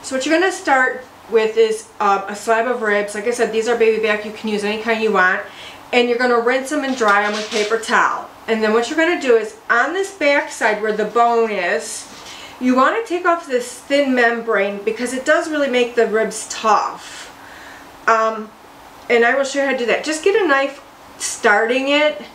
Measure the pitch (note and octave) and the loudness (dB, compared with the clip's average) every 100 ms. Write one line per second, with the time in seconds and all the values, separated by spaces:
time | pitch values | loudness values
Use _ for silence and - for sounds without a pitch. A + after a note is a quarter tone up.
0 | - C4 C4 D#4+ F#4 F4+ - C4+ B3+ - | -4 -4 0 2 2 -2 0 2 2 -2
1 | - - - A3 A3 A3 A3+ A3 - - | -12 -20 0 2 2 2 2 2 -8 -2
2 | G#3 G3 F#3+ G#3 - A3+ A#3+ A3+ A3 G#3 | 0 0 -2 -10 0 0 2 -2 0 0
3 | G3+ G#3+ G#3+ A#3 A3 A3 A3 A3+ A3+ G#3+ | 0 -4 -4 0 0 0 0 2 4 4
4 | A3 G#3 G#3+ G#3 A3 G#3 G3+ A3 A#3 A3 | 2 0 -4 -8 -4 -2 -2 -4 -2 0
5 | A3 F#3+ F3+ G3+ - - - - - B3 | 2 4 4 2 -6 -16 -18 -20 -2 0
6 | A#3+ A#3 B3 A#3+ A3+ C4 C4 D4 C4+ B3+ | 2 2 2 2 2 0 -2 -4 -4 -2
7 | G#3+ G3+ G#3 G#3+ G#3+ G#3+ G#3 A3+ - G#3+ | 2 2 2 -4 -4 -4 -2 -2 0 2
8 | D#3+ - - - - A3 G#3+ A3 A#3 D#4 | 2 0 -8 -14 -4 0 2 0 0 0
9 | E4 F4 C4+ A3+ G#3+ - - A#3 C4+ F4+ | 0 0 2 2 2 -12 -2 0 0 -2
10 | G4 - D4 C#4+ D4+ - A#3+ G#3 G#3+ G#3 | -6 -2 0 2 0 -2 -2 0 -2 -2
11 | G3+ A#3 A#3 A#3 A3+ G3+ F3 F3 - - | 0 2 2 2 0 -2 -2 -2 -4 -12
12 | - - - - - - B3+ B3+ C#4 A4 | -14 -18 -18 -18 -18 -4 0 4 4 2
13 | A4+ F4 F4+ E4+ C#4+ B3 - - - C#4 | -2 -2 0 0 0 -4 -4 -14 -2 2
14 | C#4 B3+ A#3 A#3 A3+ G#3 G3+ G3+ G3+ A3 | 2 4 2 2 -2 0 0 -2 -4 -4
15 | B3 B3+ C4 D#4+ E4+ D4+ C#4 B3 A#3+ A#3+ | -6 -6 0 0 2 -2 0 2 0 2
16 | A3 G#3 G#3 - - - A3 G3+ - - | 0 2 -2 -4 -10 -4 2 2 0 -8
17 | - - - - - - - - - - | -16 -16 -18 -20 -20 -20 -20 -20 -20 -8
18 | - A3+ A3 A3 G#3+ - - - - - | 0 2 2 -2 -10 -16 -20 -20 -20 -20
19 | - A#3+ A#3 C4+ C4+ C#4+ C#4 B3+ A#3+ F#3 | -2 2 4 2 -2 -2 -2 0 0 -2
20 | - D#4 F#4+ G4+ F#4 C4+ C#4 - - - | -2 -2 2 2 2 2 0 -6 -20 -20
21 | - - - - A3+ G#3 A3+ B3+ C4+ D4 | -20 -10 -10 -2 2 2 2 0 2 2
22 | D4+ D4 A#3 | 2 -2 -12